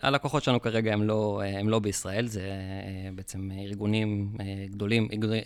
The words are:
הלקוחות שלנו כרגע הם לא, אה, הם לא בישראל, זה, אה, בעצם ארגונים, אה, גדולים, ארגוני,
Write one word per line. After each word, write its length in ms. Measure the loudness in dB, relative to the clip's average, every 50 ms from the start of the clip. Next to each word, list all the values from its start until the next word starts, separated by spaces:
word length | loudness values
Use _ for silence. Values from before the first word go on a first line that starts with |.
הלקוחות 420 | 2 2 2 2 2 0 0 2 4
שלנו 180 | 4 2 2
כרגע 320 | 2 2 2 2 2 2 2
הם 100 | 4 4
לא, 380 | 4 4 2 2 2 0 0 -2
אה, 160 | -2 -2 0
הם 100 | 2 2
לא 100 | 4 4
בישראל, 480 | 2 0 -2 -2 -4 -2 -2 -2 -2
זה, 140 | -2 -4 -6
אה, 680 | -6 -6 -6 -6 -6 -6 -8 -8 -8 -8 -8 -8 -8 -8 -8
בעצם 360 | -10 -10 -10 -8 -6 -6 -6
ארגונים, 840 | -6 -6 -6 -6 -4 0 2 2 4 4 2 2 0 0 -2 -2 -4 -6
אה, 260 | -6 -6 -6 -6 -8 -8
גדולים, 380 | -4 -2 2 4 4 4 4 2
ארגוני, 300 | 0 0 0 2 2 0 0